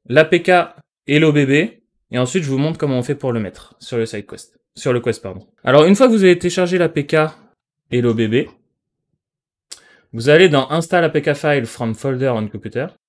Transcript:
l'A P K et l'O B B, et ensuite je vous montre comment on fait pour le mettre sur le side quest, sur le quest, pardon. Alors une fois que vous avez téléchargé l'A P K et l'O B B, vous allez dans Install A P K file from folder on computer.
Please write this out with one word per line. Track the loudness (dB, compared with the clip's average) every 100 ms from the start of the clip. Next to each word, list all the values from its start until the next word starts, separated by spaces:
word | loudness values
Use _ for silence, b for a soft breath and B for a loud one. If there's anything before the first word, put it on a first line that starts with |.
| -2
l'A | 2 4
P | 2
K | 2 0 0 -8 _ _ -2
et | 2
l'O | 2
B | 2 2
B, | 0 0 -6 _ _ _
et | -4
ensuite | -2 -4
je | -4
vous | -2
montre | -4 -4
comment | -4 -4
on |
fait | -4
pour | -6 -6
le | -6
mettre | -6 -12 -20 _
sur | -10 -6
le | -6
side | -8 -14
quest, | -18 -20 _ _ -8
sur | -4
le | -2
quest, | -4 -6
pardon. | -8 -16 -20 _
Alors | 2 4 6
une | 6
fois | 4
que |
vous | 4
avez | 4 4
téléchargé | 0 -2 -2 0
l'A | -2
P | -2 -2
K | -2 -2 -6 _ _ _ _ -6
et | -2
l'O | 0 0
B |
B, | 0 -2 -4 _ _ _ _ _ _ _ _ _ _ _ -20 B B B B
vous | -6 4
allez | 4 6
dans | 2 0
Install | -4 -2 0 0
A |
P | -2
K | -2 -2
file | -2 -2 -4
from | -8 -8
folder | -6 -6 -4 -2 -4
on | -6
computer. | -10 -10 -8 -10 _